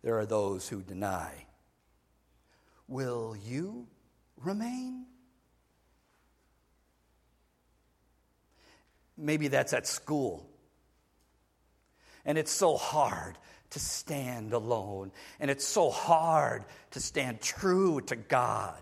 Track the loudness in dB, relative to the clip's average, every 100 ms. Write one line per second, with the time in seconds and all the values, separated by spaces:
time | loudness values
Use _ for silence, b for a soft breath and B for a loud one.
0 | 0 0 2 2 2 -2 -6 -10 -8 -6
1 | -4 -4 -6 -12 -20 _ _ _ _ _
2 | _ _ _ _ b b b b -10 -6
3 | -4 -4 -6 -10 -8 -6 -6 -10 -16 _
4 | _ _ _ -10 -6 -4 -4 -6 -8 -10
5 | -14 -20 _ _ _ _ _ _ _ _
6 | _ _ _ _ _ _ _ _ _ _
7 | _ _ _ _ _ _ _ _ _ _
8 | _ _ _ _ _ b b b b b
9 | _ -6 0 2 4 2 2 0 -2 -8
10 | -2 0 0 -4 -12 -20 _ _ _ _
11 | _ _ _ _ _ _ _ _ _ b
12 | b b -2 0 0 4 4 4 2 2
13 | 2 2 -8 -12 B B B -8 -6 -6
14 | -6 -6 -4 -6 -2 -2 0 -2 -2 -8
15 | -10 B B B -2 0 0 4 4 2
16 | 4 6 6 4 4 0 -8 B B -8
17 | -4 -2 -2 -2 -6 0 4 6 6 2
18 | -2 -6 2 4 4 0 -2 -8